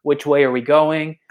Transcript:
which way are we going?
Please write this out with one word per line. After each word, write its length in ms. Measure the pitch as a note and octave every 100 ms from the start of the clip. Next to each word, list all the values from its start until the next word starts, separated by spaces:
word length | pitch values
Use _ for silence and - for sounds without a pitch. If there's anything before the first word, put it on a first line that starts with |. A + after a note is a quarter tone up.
which 240 | D3 C#3+ D3
way 180 | C#3+
are 80 | C3+
we 80 | B2
going? 560 | A#2+ D3+ D#3 D#3 D#3 D#3+ _